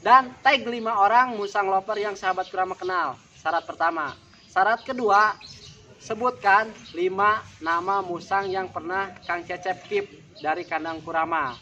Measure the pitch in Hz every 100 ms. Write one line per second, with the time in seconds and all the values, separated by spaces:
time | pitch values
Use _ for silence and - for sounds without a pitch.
0 | 202 254 254 - 262 277 226 240 220 220
1 | 202 233 254 220 202 208 196 190 202 208
2 | 208 196 190 185 185 185 185 185 185 180
3 | 151 123 _ - 156 165 160 - 165 165
4 | 147 - - - - 185 196 240 - 254
5 | 226 202 214 - - - - - - -
6 | - 214 247 - 202 196 220 - - 165
7 | 185 190 208 214 - - 160 170 180 196
8 | 185 170 170 196 196 190 185 180 160 190
9 | 196 190 - 175 170 180 185 180 - 208
10 | 202 - - - 151 160 165 160 160 160
11 | 160 165 160 165 139 120